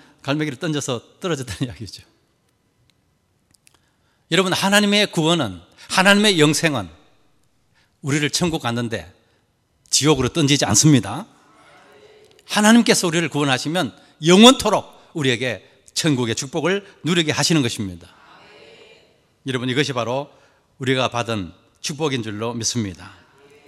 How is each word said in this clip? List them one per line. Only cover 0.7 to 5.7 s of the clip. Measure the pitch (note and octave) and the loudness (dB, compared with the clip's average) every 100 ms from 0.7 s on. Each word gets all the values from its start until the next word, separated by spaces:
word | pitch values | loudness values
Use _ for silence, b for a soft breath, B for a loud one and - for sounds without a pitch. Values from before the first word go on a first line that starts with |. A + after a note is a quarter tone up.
| D3 C3+ A#2 - _ | -6 -6 -8 -12 _
떨어졌다는 | F#3+ C#3+ B2 - | -8 -8 -8 -10
이야기죠. | B2+ G2+ A2 - _ _ _ _ _ _ _ _ _ _ _ _ _ _ _ _ _ _ _ _ _ _ _ | -10 -10 -16 -18 _ _ _ _ _ _ _ _ _ _ _ _ _ _ _ _ _ _ _ _ _ _ _
여러분, | E3 F#3 | -2 0
하나님의 | D#3+ F#3+ G3+ G3+ G#3 G3+ | 0 2 2 2 2 0
구원은, | - D#3 E3+ A2+ F2 - | 0 0 0 -2 -8 -18